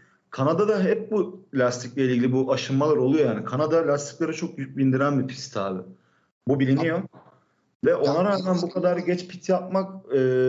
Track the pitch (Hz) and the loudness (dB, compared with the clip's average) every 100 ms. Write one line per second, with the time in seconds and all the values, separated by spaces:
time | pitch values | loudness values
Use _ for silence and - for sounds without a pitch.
0 | _ _ _ - 139 170 214 202 185 - | _ _ _ -2 0 2 2 2 2 0
1 | - 214 170 - - 135 123 123 - 135 | -2 -2 -2 -8 -6 0 0 0 -6 -2
2 | 127 123 123 131 131 127 - 135 151 139 | 2 2 2 2 0 -2 0 0 2 2
3 | 127 156 127 104 - 131 156 165 147 - | 2 2 2 0 -4 -2 2 2 2 0
4 | - - 160 156 170 - 135 139 135 131 | -4 -6 -6 -4 -8 -8 -8 0 2 2
5 | 143 139 - - - 104 95 92 - - | 2 0 -2 -6 -10 -6 -4 -6 -10 -18
6 | _ _ _ _ 123 139 131 143 165 165 | _ _ _ _ -2 0 2 2 0 -2
7 | - - - _ _ _ _ _ 143 170 | -6 -14 -20 _ _ _ _ _ 0 2
8 | 143 156 202 190 185 175 175 180 180 175 | 2 2 2 0 0 -2 -2 0 0 0
9 | 180 180 - - - 180 185 190 185 190 | -2 -4 -6 -6 -2 -2 0 -4 -4 -10
10 | - 135 131 127 | -2 0 2 2